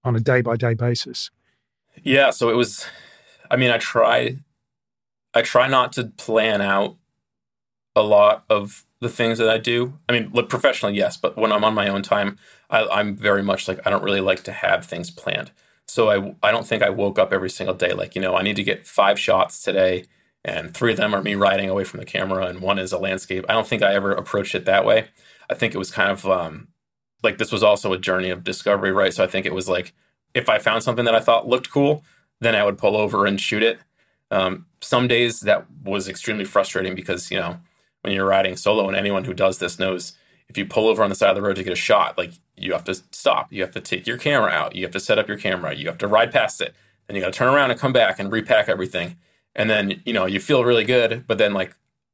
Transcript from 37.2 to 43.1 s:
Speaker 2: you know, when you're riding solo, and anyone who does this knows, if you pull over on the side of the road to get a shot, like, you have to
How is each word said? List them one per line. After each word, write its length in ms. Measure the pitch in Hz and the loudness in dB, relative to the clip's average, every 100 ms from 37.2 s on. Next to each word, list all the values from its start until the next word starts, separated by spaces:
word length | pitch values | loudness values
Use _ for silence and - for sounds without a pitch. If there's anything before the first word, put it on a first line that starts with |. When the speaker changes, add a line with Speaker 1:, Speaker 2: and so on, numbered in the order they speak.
| - | -6
Speaker 2:
you 60 | 95 | -6
know, 220 | 87 85 _ _ _ _ | -6 -8 _ _ _ _
when 120 | - | -4
you're 120 | 98 95 | -2 2
riding 320 | 98 95 90 | 2 2 0
solo, 300 | 101 107 98 | 0 2 2
and 80 | 98 | 0
anyone 260 | 101 98 | 0 -2
who 100 | 92 | -4
does 260 | 87 95 92 | 0 0 0
this 200 | 87 - | -4 -4
knows, 340 | 95 92 87 - _ _ _ | -4 -4 -8 -14 _ _ _
if 80 | - | -8
you 80 | 98 | -4
pull 220 | - 113 | 2 4
over 140 | 110 | 4
on 80 | 104 | 2
the 60 | 92 | 2
side 140 | 101 | 2
of 60 | 98 | 2
the 60 | |
road 140 | 101 95 | 0 -2
to 80 | |
get 100 | 92 | -4
a 40 | 87 | -4
shot, 400 | - 104 85 - | 2 2 2 -4
like, 160 | 87 87 _ - | -8 -10 _ -12
you 160 | 92 | -6
have 100 | 85 | -4
to 120 | - 95 - | -4 -8 -8